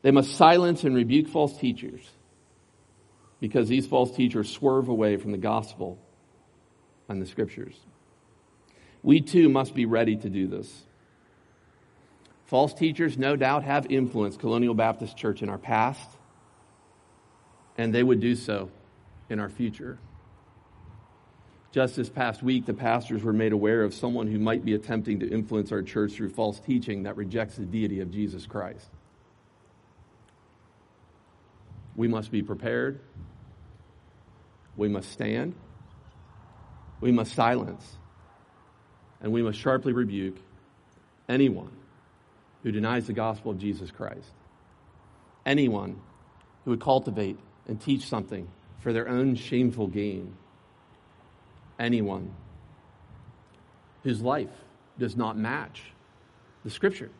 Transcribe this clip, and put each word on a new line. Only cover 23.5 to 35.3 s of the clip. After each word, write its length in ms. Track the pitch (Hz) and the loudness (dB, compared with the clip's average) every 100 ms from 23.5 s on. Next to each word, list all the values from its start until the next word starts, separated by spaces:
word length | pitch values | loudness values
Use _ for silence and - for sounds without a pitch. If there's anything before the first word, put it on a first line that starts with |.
aware 300 | 107 107 113 | 2 2 2
of 120 | 104 | 2
someone 320 | 98 123 120 110 | -2 -4 -2 -2
who 120 | 107 | 0
might 260 | 110 113 | 0 0
be 100 | - | 0
attempting 460 | 107 - 113 110 104 | -2 -2 -4 -2 -2
to 80 | 104 | -2
influence 440 | 110 107 110 101 | -4 -2 -2 -2
our 100 | 104 | -4
church 300 | 95 - 104 | -4 -2 -2
through 180 | - 104 | -2 -8
false 300 | 95 110 104 | -2 -4 -4
teaching 440 | - 127 110 101 | -2 -2 0 -6
that 120 | 98 104 | -6 -6
rejects 400 | 101 110 107 - | -4 -4 -4 -6
the 80 | |
deity 360 | 92 110 107 95 | -6 -2 -2 -2
of 100 | 92 | -6
Jesus 360 | 98 104 95 - | -4 -4 -6 -10
Christ. 420 | 104 95 - - - _ _ _ _ _ _ _ _ _ _ - _ _ _ _ _ _ _ _ _ _ _ _ _ _ - - - - | -10 -10 -12 -20 -20 _ _ _ _ _ _ _ _ _ _ -20 _ _ _ _ _ _ _ _ _ _ _ _ _ _ -20 -20 -20 -16
We 140 | - 117 | -2 0
must 220 | 110 107 | 0 -2
be 120 | 113 | -4
prepared. 580 | 104 101 117 120 127 139 - - - - - - - - - - _ - - - - _ - - | -4 -6 -4 -2 -2 -6 -14 -20 -20 -20 -20 -20 -20 -20 -20 -20 _ -20 -20 -20 -20 _ -20 -2
We 120 | 104 | -2
must 240 | 101 - | 0 -6
stand. 420 | - 110 | -8 -4